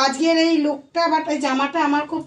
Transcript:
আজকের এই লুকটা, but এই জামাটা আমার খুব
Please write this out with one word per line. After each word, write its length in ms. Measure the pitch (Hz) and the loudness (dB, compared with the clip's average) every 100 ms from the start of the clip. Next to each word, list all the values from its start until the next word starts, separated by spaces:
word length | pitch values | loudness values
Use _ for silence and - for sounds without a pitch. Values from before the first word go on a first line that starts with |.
আজকের 320 | 269 269 320 330 330 | 2 2 2 2 2
এই 80 | 320 | 2
লুকটা, 380 | 294 285 - 339 330 | 0 -2 -6 -2 0
but 120 | 311 - | 0 -2
এই 60 | 294 277 | -2 -2
জামাটা 320 | 262 285 330 294 | 0 -2 0 0
আমার 160 | 294 302 | 0 -2
খুব 120 | 320 | -6